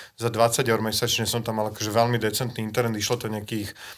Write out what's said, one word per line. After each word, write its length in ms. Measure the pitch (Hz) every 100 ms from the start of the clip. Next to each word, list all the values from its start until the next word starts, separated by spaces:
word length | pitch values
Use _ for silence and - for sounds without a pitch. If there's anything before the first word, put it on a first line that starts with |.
| -
za 160 | - 117
dvadsať 320 | 110 117 120
eur 140 | 123 110
mesačne 460 | 110 107 123 - 107
som 160 | 117
tam 160 | 117 110
mal 100 | 107
akože 220 | 101 107
veľmi 280 | 110 117 117
decentný 440 | 107 104 123 120
internet. 320 | 107 110 117 107
Išlo 220 | 101 120
to 100 | 110
nejakých 460 | 107 104 113 101 - -